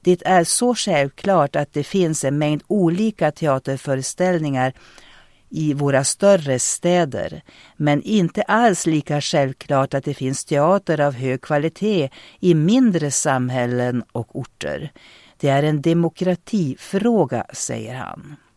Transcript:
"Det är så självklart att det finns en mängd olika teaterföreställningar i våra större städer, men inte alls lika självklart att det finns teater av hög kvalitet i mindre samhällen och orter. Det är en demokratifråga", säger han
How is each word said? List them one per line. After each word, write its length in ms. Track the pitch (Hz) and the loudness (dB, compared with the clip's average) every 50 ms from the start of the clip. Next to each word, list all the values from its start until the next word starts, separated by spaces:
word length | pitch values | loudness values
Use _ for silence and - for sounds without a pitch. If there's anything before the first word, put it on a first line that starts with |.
"Det 200 | - 175 180 175 - | 4 2 2 2 2
är 180 | - 190 180 170 | 2 4 4 4
så 300 | - - - 240 247 240 | 2 0 0 0 0 0
självklart 800 | - - 208 170 147 139 139 _ - - 202 196 170 143 143 - | -2 -2 0 0 0 0 0 _ -4 0 2 2 2 2 2 0
att 160 | 147 147 _ | -4 -4 _
det 120 | - 147 139 | -4 -6 -6
finns 400 | - - 196 180 160 160 - - | -2 0 2 2 2 0 -2 -2
en 140 | 135 139 147 | -2 0 0
mängd 240 | 151 151 151 147 - | 0 0 -2 -4 -2
olika 640 | _ - 208 180 165 170 185 220 220 208 - 165 151 | _ 0 2 2 2 2 2 0 -2 0 0 -2 -2
teaterföreställningar 1400 | 151 - 165 151 135 135 _ - 135 135 - 147 135 131 131 - - - 180 185 180 170 156 147 139 127 127 131 - - - - - - - - - - _ _ _ _ _ _ | 0 0 0 0 0 0 _ -6 -6 -6 -2 -4 -4 -4 -4 -8 -4 -2 0 0 0 0 0 -2 0 0 0 -2 -2 -8 -20 -20 -20 -20 -20 -20 -20 -20 _ _ _ _ _ _
i 260 | - 160 156 151 139 | -6 -4 -2 -2 -2
våra 300 | 143 147 143 135 131 135 | 0 0 2 2 2 0
större 540 | - - _ 196 202 202 180 147 143 131 123 | 0 -2 _ 4 4 4 4 2 -2 -2 -2
städer, 840 | - - - - - 175 180 180 170 139 113 95 - - - 160 _ - - - - - _ | -2 -4 -6 -2 0 2 2 2 0 0 -2 -6 -6 -6 -10 -14 _ -20 -20 -20 -20 -20 _
men 260 | - 151 147 147 143 | -2 0 2 2 0
inte 400 | - - 220 208 175 160 - 208 | 0 0 2 2 2 2 0 -4
alls 440 | - - 196 220 240 226 180 - - | -2 0 2 4 4 4 2 2 0
lika 340 | 170 160 151 - - 151 147 | 0 0 0 -2 -2 -4 -4
självklart 760 | - - - 156 139 131 135 _ - - 147 135 135 135 - | -2 0 0 0 0 0 -2 _ -6 -2 0 0 0 0 -2
att 100 | 139 - | -4 -4
det 100 | 147 139 | -4 -6
finns 300 | - 135 131 139 - - | -4 -4 -4 -4 -4 -4
teater 560 | - 156 143 147 165 190 202 _ - 160 147 | -2 0 2 4 4 2 0 _ -2 0 0
av 140 | 143 143 131 | 0 0 0
hög 280 | 120 131 131 127 123 | -2 -4 -4 -4 -4
kvalitet 680 | - - 156 147 147 160 - - 190 214 208 175 143 131 - - - - - _ | -4 -2 -2 0 0 -2 -4 -2 -2 0 0 0 -2 -2 -6 -14 -20 -20 -14 _
i 140 | - 180 170 | 2 2 4
mindre 560 | 156 151 175 226 262 262 226 175 165 151 143 | 4 4 4 4 4 4 4 2 2 -2 -2
samhällen 920 | 131 - - 156 135 131 123 123 127 127 123 120 123 123 123 123 123 120 110 _ | -4 -2 0 0 0 0 0 -2 -2 -2 -2 0 0 0 0 0 -2 -4 -6 _
och 240 | _ 120 113 _ - | _ -10 -10 _ -10
orter. 560 | 139 123 - _ _ - 73 73 71 151 147 _ - - - - - - - _ | -12 -12 -12 _ _ -8 -8 -6 -8 -10 -12 _ -18 -20 -20 -20 -20 -20 -20 _
Det 120 | _ - 139 | _ 0 0
är 140 | 135 139 | 2 2
en 200 | 147 151 151 147 | 2 2 0 0
demokratifråga", 1600 | 135 170 165 170 170 165 _ - 180 185 180 - _ - - 208 170 135 131 - - - - 196 214 240 233 208 156 123 127 117 - - | 2 2 2 2 2 0 _ -2 -2 -2 -2 -2 _ -4 -2 -2 -2 -2 -4 -8 -10 -6 -4 0 0 2 2 2 2 0 -2 -6 -6 -8
säger 420 | - - - - 117 113 110 110 123 | -10 -12 -10 -8 -8 -8 -10 -12 -12
han 420 | 131 - - - - 151 147 147 - _ _ _ | -12 -12 -12 -12 -16 -16 -18 -20 -20 _ _ _